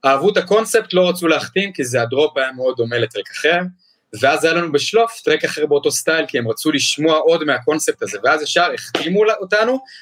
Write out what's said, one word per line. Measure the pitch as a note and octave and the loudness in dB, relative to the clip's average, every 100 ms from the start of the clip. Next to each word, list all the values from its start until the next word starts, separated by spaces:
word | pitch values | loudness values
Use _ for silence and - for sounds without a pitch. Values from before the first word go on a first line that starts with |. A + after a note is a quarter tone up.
אהבו | C3+ C3+ F3+ | 2 2 2
את | F#3+ | 2
הקונספט, | - G#3 A3 A3+ G#3+ | 2 0 2 0 2
לא | F3+ F3+ | 2 2
רצו | F3+ E3 | 2 0
להחתים, | D3+ - - G3 | 0 0 -4 -6
כי | - | -6
זה | B2+ B2 | -4 -2
הדרופ | A#2 C3 D3+ C#3+ | 0 0 0 0
היה | C3 | -4
מאוד | B2+ B2+ B2 | -2 -2 -2
דומה | A#2 A#2+ | -2 -2
לטרק | A2+ G#2 - | -4 -6 -12
אחר, | - D3+ F3 F#3 - _ _ _ - | -2 0 0 -2 -10 _ _ _ 0
ואז | C3+ D3+ | 2 2
היה | D#3+ | 2
לנו | E3 E3+ | 0 0
בשלוף | C#3+ - A3 A3+ - | -2 2 2 2 0
טרק | - D#3 | -2 0
אחר | D#3 - D3+ | -2 -4 0
באותו | C#3+ D3 | 2 2
סטייל, | - - D#3+ D3 | -2 0 0 0
כי | B2+ | -4
הם | A2+ | -4
רצו | A2+ D#3 | -2 -2
לשמוע | C#3+ - - D#3 D#3 | 0 -2 0 2 2
עוד | D#3 E3 | 4 2
מהקונספט | D3+ B2+ B2 D#3 - - | 0 0 0 -2 -2 -4
הזה, | G#2 G2+ | -6 -2
ואז | A#2+ D#3 | 0 0
ישר | D3 F3 F3 | 0 0 0
החתימו | B2+ - - D3+ F#3+ | -2 -6 -6 -2 2
לה-, | G#3+ G#3 | 2 0
אותנו, | F#3 G#3 A3+ C4 C4 - | -2 0 0 -2 -6 -20